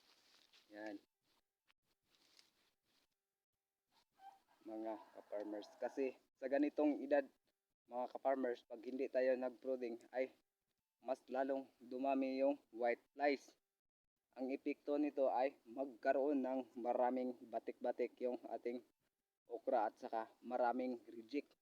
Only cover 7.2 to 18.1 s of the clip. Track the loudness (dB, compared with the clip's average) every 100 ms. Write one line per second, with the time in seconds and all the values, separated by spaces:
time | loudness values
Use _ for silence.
7.2 | 2 _ _ _ _ _ -10 -6 -6 -2
8.2 | 0 2 0 -4 -8 -12 -6 -4 0 2
9.2 | 4 4 0 -4 -4 -4 -4 -6 -6 -4
10.2 | -4 -6 _ _ _ _ _ _ -6 -6
11.2 | -4 -2 0 -2 -4 _ -10 -2 2 2
12.2 | 2 2 2 2 _ -2 0 0 _ 0
13.2 | 2 2 -2 _ _ _ _ _ _ _
14.2 | _ -8 -4 -4 -4 -6 -2 0 0 2
15.2 | 2 2 0 -2 -12 -8 -8 -2 0 2
16.2 | 2 2 0 -2 -6 -4 0 2 2 2
17.2 | -2 -6 -8 -8 -6 -4 -2 -2 -2